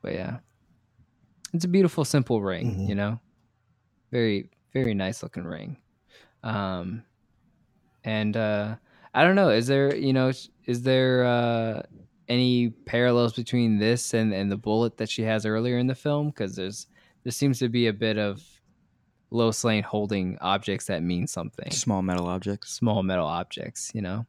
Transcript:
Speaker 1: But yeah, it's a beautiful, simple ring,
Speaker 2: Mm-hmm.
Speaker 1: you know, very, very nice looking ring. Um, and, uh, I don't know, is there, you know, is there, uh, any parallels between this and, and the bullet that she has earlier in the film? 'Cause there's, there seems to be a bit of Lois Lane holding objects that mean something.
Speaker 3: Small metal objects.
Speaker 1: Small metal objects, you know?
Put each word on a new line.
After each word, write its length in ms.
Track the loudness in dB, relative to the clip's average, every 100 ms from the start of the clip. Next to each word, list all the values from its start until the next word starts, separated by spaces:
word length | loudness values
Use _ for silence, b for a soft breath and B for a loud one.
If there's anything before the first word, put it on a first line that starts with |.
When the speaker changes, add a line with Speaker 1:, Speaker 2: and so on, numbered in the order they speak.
Speaker 1:
But 100 | -6
yeah, 240 | -6 -6 -10 _ _ _ _ _ _ _ _ _ _ -6
it's 120 | -4
a 40 | 2
beautiful, 360 | 4 4 2
simple 360 | 2 2 2 0
ring, 280 | 0 -2 -4
Speaker 2:
Mm-hmm. 160 | -2 -2
Speaker 1:
you 80 |
know, 260 | -2 -2 -4 _ _ _ _ _ _ _ _ _
very, 380 | 0 2 0 -4 _ _
very 220 | -2 0
nice 280 | 0 -2 -6
looking 220 | -10 -10
ring. 340 | -10 -10 -12 -14 _ _ _ b b b
Um, 600 | -6 -4 -4 -4 -6 -10 -14 _ _ _ _ _ _ _ _ _
and, 320 | -4 -2 0 0
uh, 400 | 0 0 -2 -8 b b b
I 120 | 4
don't 100 | 6
know, 160 | 6 6
is 160 | 4 4
there, 280 | 2 2
you 180 | 0 2
know, 160 | 2 2 0 -10 _ -6
is 160 | -2
there, 420 | 2 4 4 4
uh, 580 | 4 2 2 0 -2 -4 -10 -18 -20 _ -2
any 420 | 2 4 4 2
parallels 600 | -2 -2 2 4 4 2
between 460 | 0 -2 2 4 4
this 360 | 4 2 0
and, 180 | 0 0
and 180 | 0 -2
the 40 | -2
bullet 400 | 0 2 0 -2
that 120 | -6
she 120 | -2
has 220 | 0 0
earlier 340 | 0 0 0 0
in 100 | 0
the 60 | -2
film? 340 | -2 0 -2
'Cause 240 | -4 -6
there's, 320 | -6 -8 -8 -16 b b b
there 80 | -10
seems 260 | -2 0 2
to 100 | 0
be 200 | 2 2
a 40 |
bit 260 | 2 -2 0
of 220 | -2 -4 -14 _ _ _ _ _ _ _ _
Lois 320 | 2 2 2
Lane 180 | 0 0
holding 560 | 0 -4 -2 -2 -2 -4
objects 460 | -2 -2 -2 -6 -4
that 160 | -2
mean 240 | -2 -2 -4
something. 440 | -6 -8 -10 -8
Speaker 3:
Small 300 | -4 -2 0
metal 240 | 0 -2 -2
objects. 440 | -4 -4 -8 -8
Speaker 1:
Small 300 | -2 0 0
metal 240 | 0 0 -2
objects, 640 | -4 -6 -10 -12 -10 -10
you 60 | -8
know? 260 | -6 -6